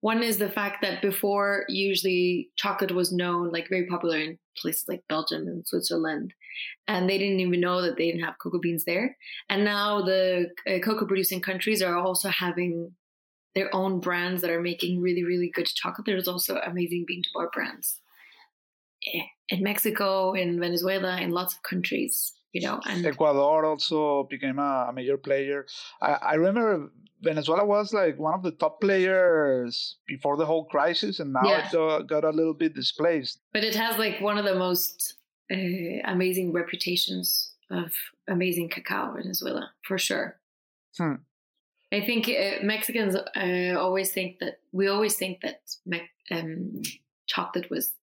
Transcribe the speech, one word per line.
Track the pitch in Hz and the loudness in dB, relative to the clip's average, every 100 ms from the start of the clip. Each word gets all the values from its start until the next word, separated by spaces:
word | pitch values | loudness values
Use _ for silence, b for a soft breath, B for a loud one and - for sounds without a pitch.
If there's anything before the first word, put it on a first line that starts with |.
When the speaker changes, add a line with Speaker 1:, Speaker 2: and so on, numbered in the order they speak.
Speaker 1:
One | 214 226 | 2 2
is | 233 202 | 2 0
the | 202 | 0
fact | 214 202 202 | 0 -4 -2
that | 196 180 | -4 0
before, | 202 190 202 202 202 196 - | -2 0 0 2 2 0 -2
usually | 190 196 180 185 180 180 175 - - | 0 0 2 2 4 4 2 -2 -4
chocolate | 202 190 190 | -2 0 0
was | 180 175 | 2 0
known, | 180 180 175 175 | 0 0 0 0
like, | 165 165 | -2 -2
very | 185 180 | -2 0
popular | 175 170 156 | 0 0 0
in | 156 165 _ - | -2 -8 _ -6
places | 165 160 - | -4 -4 -4
like | 180 _ | -8 _
Belgium | 156 156 160 160 | -2 -2 -4 -4
and | 175 - | -6 -2
Switzerland, | 175 - 165 160 147 185 - B B B B - | -2 0 0 0 -2 -6 -10 B B B B -2
and | 190 185 | 0 2
they | 196 | 2
didn't | 196 190 | 2 2
even | 185 175 | 2 2
know | 175 180 | 2 2
that | 175 - | 0 0
they | 165 | 0
didn't | 170 | 0
have | 165 - | -4 -6
cocoa | 175 175 | -4 -2
beans | 175 170 | 0 -2
there. | - 175 247 - B B - | 0 0 0 -4 B B 0
And | 196 | 2
now | 208 202 208 208 | 4 2 2 2
the, | 185 190 185 180 175 - - | 2 4 4 2 0 -4 -2
uh, | 185 | 0
cocoa | 220 214 202 | 2 0 2
producing | 190 185 185 | 2 0 -2
countries | 185 185 214 220 | -2 -2 0 2
are | 185 175 | 2 2
also | 185 180 196 | 2 0 0
having | 180 180 175 180 170 170 180 _ _ _ _ _ | 0 0 0 0 -2 -6 -12 _ _ _ _ _
their | 190 190 | -2 0
own | 190 190 185 | 0 2 0
brands | 180 175 175 185 | 0 0 0 0
that | 175 | 0
are | 170 | 0
making | 175 170 180 180 | -2 -2 -2 0
really, | 180 175 | 2 2
really | 175 180 175 | 2 0 0
good | - 170 | 0 -2
chocolate. | - 175 180 214 | -2 -6 -6 -2
There's | 190 185 | -2 -2
also | 180 - 190 | -2 -2 -2
amazing | - 175 170 175 170 | -4 -2 -2 -2 -4
bean | 175 | -6
to | 180 | -6
bar | - 170 | -4 -6
brands, | - - - - - b b b b b _ _ _ _ _ - | -4 -6 -6 -6 -6 b b b b b _ _ _ _ _ -6
eh, | 170 - _ - | -6 -8 _ -6
in | 185 | -2
Mexico, | 190 208 220 214 196 190 185 | 0 0 -2 0 0 2 0
in | 190 175 175 | 0 0 0
Venezuela, | 175 175 180 190 185 185 | 0 0 0 0 0 -2
in | 180 | -2
lots | 170 185 | -2 -4
of | - | -6
countries, | - 185 175 - - - - - _ | -6 -4 -2 -2 -2 -2 -4 -8 _
you | - - | -6 -4
know, | - - | -4 -4
and | 185 170 | -2 -2
Speaker 2:
Ecuador | 139 156 143 143 156 | 2 4 6 6 4
also | 156 151 - 156 151 143 | 2 0 0 0 2 0
became | 139 139 135 135 | -2 -4 -4 -2
a, | 143 135 123 | 0 0 -2
a | |
major | 127 127 139 | -2 -2 -2
player. | 135 139 139 143 131 B B B | 0 0 0 -4 -6 B B B
I, | - | 0
I | 143 - | 2 2
remember | 156 175 214 226 180 143 - - _ | 4 4 4 2 0 -2 -16 -20 _
Venezuela | 165 151 147 170 | 0 0 2 2
was, | 208 202 202 | 4 4 2
like, | 214 180 139 | 2 2 2
one | 156 | 0
of | 175 | 0
the | 185 | -2
top | - 160 - | 0 0 2
players | 196 190 185 190 180 160 143 131 120 117 - - - | 4 4 4 6 6 6 4 4 0 -4 -8 -10 -12
before | 135 143 143 | -4 -2 0
the | 156 | 2
whole | 160 151 | 0 2
crisis, | 147 156 170 208 190 | 2 2 2 -2 -4
and | 147 | -2
now | 131 | 4
Speaker 1:
Yeah. | 135 156 - | 4 4 2
Speaker 2:
it | |
got, | 170 160 156 151 | 2 4 2 2
got | 156 | 2
a | 156 | 4
little | 156 160 | 4 2
bit | 147 160 | 2 0
displaced. | 143 127 - 160 165 123 - _ | 0 -4 2 2 2 -2 -12 _
Speaker 1:
But | 214 | -2
it | 220 | 0
has, | 220 226 214 | 2 0 2
like, | 220 - | 0 0
one | 202 208 | 0 2
of | |
the | 202 | 2
most, | 190 185 175 - - - - _ _ _ | 2 2 2 0 -4 -8 -8 _ _ _
uh, | 190 185 185 170 - | -2 -2 -2 -4 -4
amazing | - 180 185 185 180 | -2 0 2 0 0
reputations | 170 170 180 - 180 - 185 175 - - _ _ | -2 -2 -4 -2 0 0 -2 -2 -2 -4 _ _
of | 180 165 - - _ - | -6 -4 -6 -8 _ -4
amazing | 180 185 175 170 | 0 0 0 -4
cacao, | - - 101 - | -6 -6 -4 -4
Venezuela, | - 185 190 - - - _ - | -8 -8 -6 -4 -6 -8 _ -6
for | 190 | -2
sure. | - 196 - - _ _ _ _ _ - | -2 -2 -4 -10 _ _ _ _ _ -4
Speaker 2:
Hmm. | 165 139 _ _ _ _ _ _ _ | -2 -2 _ _ _ _ _ _ _
Speaker 1:
I | 208 | -2
think, | 202 233 226 | 0 0 0
uh, | - 196 190 | 0 0 0
Mexicans, | 196 214 - 240 208 185 | -2 -2 -2 -2 0 0
uh, | - - 185 180 180 180 | -2 -4 0 0 0 0
always | 185 190 190 | 0 0 0
think | - 185 185 | -2 -6 -6
that, | - - _ | -10 -10 _
we | 185 196 | 0 2
always | 202 214 - | 2 2 0
think | 190 180 | -4 -6
that | - - - - - | -8 -10 -16 -14 -6
Me-, | 170 170 _ - | -6 -8 _ -6
um, | 165 165 160 185 - 160 - _ _ - | -6 -4 -6 -8 -8 -10 -12 _ _ -6
chocolate | - 175 180 180 | -4 -2 -4 -4
was | 170 - - | -4 -4 -8